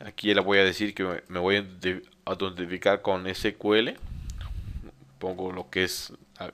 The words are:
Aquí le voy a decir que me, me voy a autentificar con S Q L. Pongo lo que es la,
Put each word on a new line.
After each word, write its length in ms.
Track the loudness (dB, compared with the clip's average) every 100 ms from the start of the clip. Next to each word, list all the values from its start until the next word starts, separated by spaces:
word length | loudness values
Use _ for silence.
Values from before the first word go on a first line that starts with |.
| -16
Aquí 280 | -2 4
le 80 | 4
voy 160 | 6 6
a 60 | 6
decir 280 | 4 -2
que 100 | -2
me, 200 | -4 -4 -6
me 120 | 0
voy 180 | 2 2
a 80 | 0 -4 -4 -4 -8 _ -6
autentificar 760 | -4 -4 -4 -6 0 2 2
con 260 | 2 -2 -2
S 280 | -2 -2 0
Q 200 | 4 4
L. 220 | 4 -2 -10 -10 -10 -8 -8 -8 -8 -10 -12 -18 -20 -10
Pongo 320 | -8 -6 -6
lo 180 | -6 -4
que 160 | 0 0
es 280 | -2 -10 -16 _ -14
la, 160 | -14